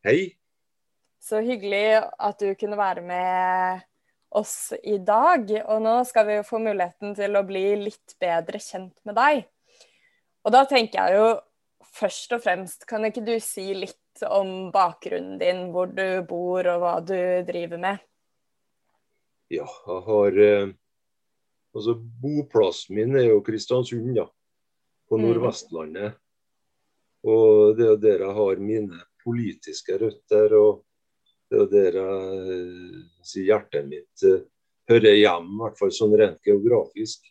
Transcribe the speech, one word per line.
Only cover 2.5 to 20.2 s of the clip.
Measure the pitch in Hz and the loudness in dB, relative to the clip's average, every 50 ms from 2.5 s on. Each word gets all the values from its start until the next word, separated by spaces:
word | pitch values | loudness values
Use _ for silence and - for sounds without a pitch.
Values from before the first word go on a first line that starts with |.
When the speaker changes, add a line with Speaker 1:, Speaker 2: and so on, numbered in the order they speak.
| 196 | -4
Speaker 2:
kunne | _ 220 202 208 | _ -6 -6 -4
være | 208 202 190 180 175 | -2 -2 -2 -4 -6
med | 175 175 180 180 180 185 185 185 185 185 185 185 185 185 185 185 - _ _ _ _ _ _ _ _ _ | -8 -8 -6 -4 -2 -2 -2 0 0 0 0 0 -2 -2 -4 -6 -12 _ _ _ _ _ _ _ _ _
oss | - 208 208 - - - - - - - - | -4 -4 -4 -4 -10 -12 -10 -12 -12 -12 -6
i | 196 214 | -6 -6
dag, | 202 180 190 208 220 262 339 359 294 220 190 214 214 214 | -2 0 0 2 4 4 4 2 2 0 -4 -4 -6 -2
og | 214 214 220 | -2 -2 -2
nå | 220 220 226 247 247 | 0 0 0 0 0
skal | 247 - 233 214 | 0 2 2 2
vi | 208 208 | 2 0
jo | 208 208 | -4 -4
få | - 233 226 | -6 -6 -4
muligheten | 226 220 202 196 180 175 _ _ 208 202 208 | -4 -4 -2 -2 -4 -6 _ _ -12 -10 -6
til | 202 202 202 202 | -4 -4 0 0
å | 202 202 | 0 -2
bli | 185 196 190 190 202 208 | -2 -4 -2 0 0 -2
litt | 208 202 214 - _ _ - - _ | -2 -4 -10 -12 _ _ -20 -10 _
bedre | 185 175 170 170 165 - - - | -4 -2 -2 -2 -4 -6 -12 -12
kjent | - - - 185 190 185 _ _ _ | -14 -12 -14 -14 -14 -16 _ _ _
med | 214 208 | -6 -2
deg. | 220 247 294 302 262 190 _ _ _ _ _ _ _ _ _ _ _ _ _ _ _ _ _ _ _ _ | 0 2 2 2 0 -4 _ _ _ _ _ _ _ _ _ _ _ _ _ _ _ _ _ _ _ _
Og | - | 4
da | 214 254 269 | 4 4 4
tenker | 269 285 254 226 220 - | 6 2 0 0 0 -2
jeg | 190 190 180 190 | -2 0 2 4
jo | 202 220 226 226 190 _ _ _ _ _ _ _ _ _ | 4 4 4 2 0 _ _ _ _ _ _ _ _ _
først | _ _ - 220 185 - - - - 240 | _ _ -6 -6 -6 -6 -8 -8 -8 -8
og | 233 233 | -4 -2
fremst, | 202 180 180 190 180 - _ - | -2 -2 -2 -6 -14 -16 _ -14
kan | - 233 214 220 | -10 -6 -4 -4
ikke | 220 214 247 214 | -4 -4 -6 -6
du | 233 233 226 | -4 -4 -4
si | 214 - - 202 190 196 196 | -6 -8 -10 -10 -8 -8 -8
litt | 190 190 190 - _ _ _ _ - 214 - | -8 -8 -12 -14 _ _ _ _ -10 -6 -2
om | - 196 196 190 185 185 185 180 | -2 -2 -2 -2 -8 -10 -12 -2
bakgrunnen | - 196 185 170 170 _ - 202 180 175 180 185 - - | 0 0 0 0 -2 _ -10 -8 -8 -8 -8 -10 -8 -2
din, | 180 180 180 185 180 180 | -2 -2 -2 -2 -6 -6
hvor | 170 180 185 | -4 -4 -4
du | 180 190 190 190 190 185 185 | -4 -4 -6 -4 -4 -4 -6
bor | 180 - 175 175 175 180 180 185 | -6 -8 -8 -6 -4 -4 -4 -2
og | 180 180 175 175 | 0 0 0 0
hva | 175 175 170 170 170 | -2 -2 -2 -4 -4
du | 170 190 185 180 180 180 180 180 | -4 -4 -4 -2 -2 -2 -2 -4
driver | 175 175 175 170 170 170 | -6 -8 -8 -8 -10 -10
med? | 170 180 190 202 196 _ _ _ _ _ _ _ _ _ _ _ _ _ _ _ _ _ _ _ _ _ _ _ _ _ _ _ _ _ _ | -6 -6 -6 -6 -6 _ _ _ _ _ _ _ _ _ _ _ _ _ _ _ _ _ _ _ _ _ _ _ _ _ _ _ _ _ _
Speaker 1:
Ja, | - 78 73 - - - _ | -10 -10 -10 -12 -16 -18 _
jeg | 85 87 92 92 | -10 -10 -10 -4
har, | 107 107 104 | 0 2 2